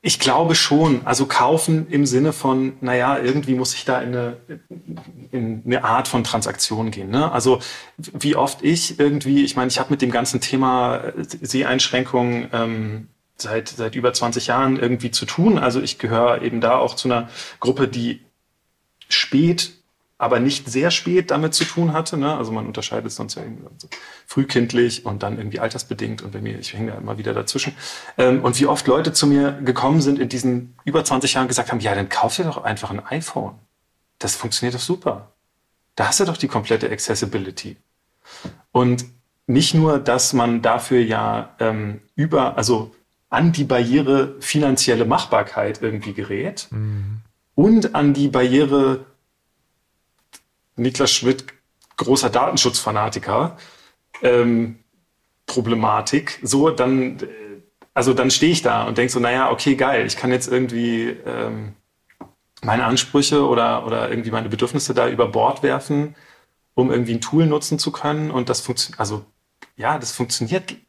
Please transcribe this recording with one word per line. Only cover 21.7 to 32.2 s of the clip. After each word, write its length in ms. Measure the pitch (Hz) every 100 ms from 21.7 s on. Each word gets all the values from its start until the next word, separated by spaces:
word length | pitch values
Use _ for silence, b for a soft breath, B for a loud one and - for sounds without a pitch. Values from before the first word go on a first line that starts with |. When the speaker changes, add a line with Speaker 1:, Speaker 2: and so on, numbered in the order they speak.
| - 170
Speaker 1:
hatte, 240 | 156 165
ne? 220 | 160 143 151
Also 160 | 113
man 120 | 110
unterscheidet 460 | 107 107 104 110 113
sonst 240 | - 110
ja 60 | -
irgendwie 240 | 113 110 - -
so 120 | - B B B
frühkindlich 800 | - - 135 127 117 120 120 -
und 160 | 107 101
dann 160 | 104 113
irgendwie 220 | 107 127
altersbedingt 640 | 113 120 - 107 110 110
und 100 | 104
bei 80 | 104
mir, 180 | 107 107
ich 140 | -
hänge 180 | 104 110
da 60 | 104
immer 200 | 107 107
wieder 160 | 110
dazwischen. 420 | 107 107 135 - - B B B -
Ähm, 240 | 127 131
und 160 | 127 123
wie 100 | 143
oft 200 | 147 -
Leute 240 | 135 160
zu 160 | - 147
mir 320 | 143 139 143
gekommen 380 | 127 123 135 160
sind 180 | 139 139
in 100 | 120
diesen 460 | 127 127 123 123 _
über 180 | - 151
zwanzig 300 | - 131 135
Jahren 120 | 131
und 20 | 127
gesagt 220 | - -
haben, 100 | 120
„Ja, 120 | 104
dann 140 | 98 98
kauf 300 | -